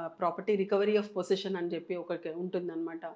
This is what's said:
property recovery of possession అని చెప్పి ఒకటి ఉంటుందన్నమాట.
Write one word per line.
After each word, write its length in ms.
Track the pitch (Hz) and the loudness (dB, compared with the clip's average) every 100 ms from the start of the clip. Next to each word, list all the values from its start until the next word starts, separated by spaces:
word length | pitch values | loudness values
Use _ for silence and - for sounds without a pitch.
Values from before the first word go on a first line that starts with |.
| 165 165 | -6 -2
property 440 | 175 170 190 208 190 | -2 0 0 2 4
recovery 320 | 196 208 214 | 4 6 4
of 80 | 208 185 | 2 -2
possession 380 | 180 196 196 190 | 2 0 2 -2
అని 100 | 170 | -2
చెప్పి 280 | 170 - 180 | -2 -4 -6
ఒకటి 340 | 175 170 170 | -2 -4 -4
ఉంటుందన్నమాట. 760 | 165 180 180 175 165 165 165 165 | -6 -2 -2 -2 -4 -4 -6 -10